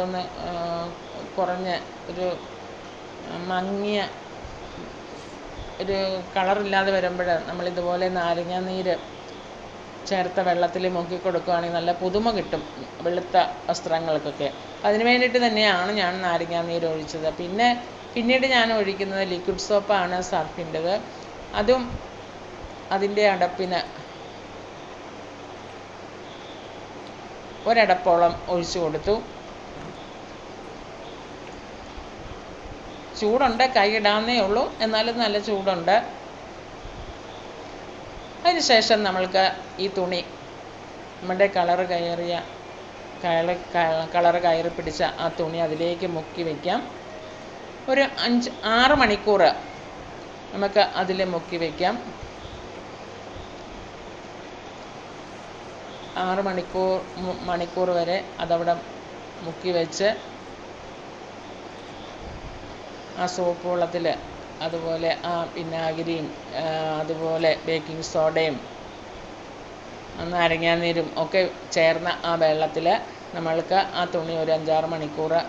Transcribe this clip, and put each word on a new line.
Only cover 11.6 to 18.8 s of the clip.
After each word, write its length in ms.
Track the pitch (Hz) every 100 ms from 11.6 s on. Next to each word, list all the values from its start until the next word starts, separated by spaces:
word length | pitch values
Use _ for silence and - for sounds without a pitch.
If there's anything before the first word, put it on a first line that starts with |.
| 170 170
നല്ല 140 | 170 175
പുതുമ 300 | 185 202 233
കിട്ടും 300 | 208 156 156 - - - - 170
വെളുത്ത 320 | 175 175 185 160 - -
വസ്ത്രങ്ങൾക്കൊക്കെ. 800 | 170 170 165 165 151 151 139 139 - - - 208
അതിന് 180 | 214 233
വേണ്ടിയിട്ട് 300 | 247 247 247 240
തന്നെയാണ് 460 | 214 214 180 190 208
ഞാൻ 120 | 180 190
നാരങ്ങാ 400 | 180 170 170 170 170
നീര് 180 | 170 165
ഒഴിച്ചത്. 360 | 160 151 160 156 151
പിന്നെ, 320 | 175 202 240 240 - - -
പിന്നീട് 320 | 240 233 262 262 247
ഞാൻ 120 | 226
ഒഴിക്കുന്നത് 440 | 220